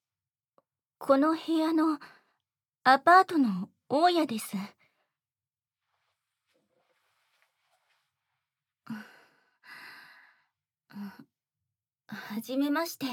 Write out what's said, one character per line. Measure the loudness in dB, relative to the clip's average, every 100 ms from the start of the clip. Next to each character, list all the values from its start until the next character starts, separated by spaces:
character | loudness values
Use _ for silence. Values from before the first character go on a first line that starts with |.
| _ _ _ _ _ _ _ _ _ _
こ | 0 2
の | 2 0
部 | -2
屋 | -2 0
の | 0 0 -2 -10 -20 _ _ _ _ _ _
ア | 2 4
パ | 6 6
ー | 6
ト | 2
の | 0 0 -8 _ _
大 | 2 2
家 | 2
で | -2 -4
す。 | -8 -10 -12 -18 _ _ _ _ _ _ _ _ _ _ _ _ _ _ _ _ _ _ _ _ _ _ _ _ _ _ _ _ _ _ _ _ _ _ _ _ _ _ _ _ -16 -16 -16 -20 _ _ _ _ -20 -20 -20 -20 -20 -20 -20 _ _ _ _ _ _ -16 -14 -16 -20 _ _ _ _ _ _ _ _
は | -18 -10 -10
じ | -6 -4
め | -2
ま | -2 -4
し | -8
て | -10